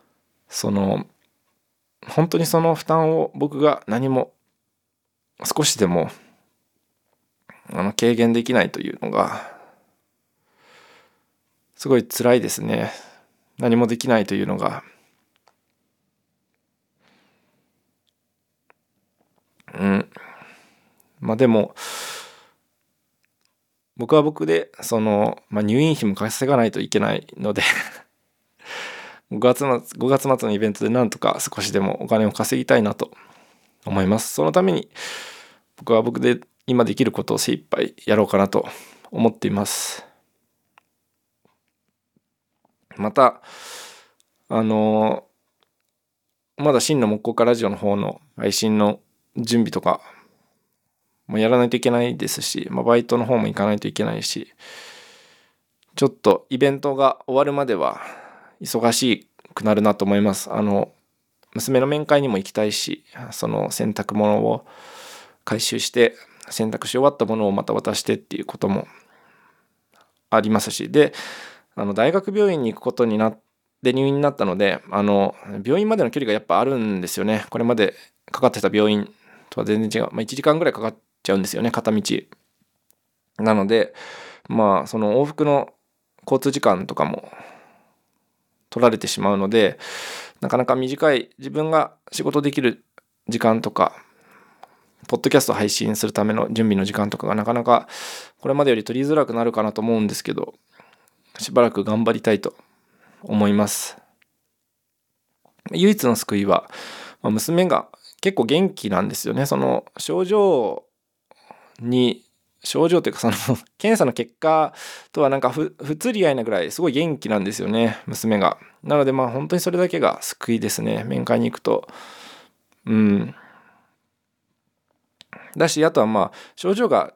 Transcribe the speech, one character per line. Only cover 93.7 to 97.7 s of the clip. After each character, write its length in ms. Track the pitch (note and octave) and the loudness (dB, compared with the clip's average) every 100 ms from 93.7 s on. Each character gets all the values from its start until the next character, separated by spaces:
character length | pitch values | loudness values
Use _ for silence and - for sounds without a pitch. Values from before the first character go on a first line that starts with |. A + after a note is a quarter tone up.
か、 220 | - F#2 - _ _ _ _ _ _ - _ _ _ - | 0 0 0 _ _ _ _ _ _ -20 _ _ _ -6
ポ 100 | A#2+ | -2
ッ 40 | |
ド 80 | C3+ | 2
キ 80 | C#3 | 2
ャ 40 | |
ス 60 | - | 2
ト 60 | |
配 160 | A2 G#2 | -2 -2
信 260 | - A2 G#2+ | -2 -4 -2
す 100 | G#2+ | -2
る 80 | |
た 100 | G#2+ | -2
め 100 | G#2 | -2
の 140 | A2 - | -2 -2
準 140 | A2+ A2 | 0 2
備 100 | G2 | 2
の 100 | G2 | 0
時 80 | |
間 160 | G#2 G#2 | -2 -4
と 80 | - | -4
か 100 | G#2 | -4
が 80 | G#2 | -2
な 80 | |
か 100 | G#2+ | -2
な 100 | A#2+ | 0
か 240 | A#2+ | 2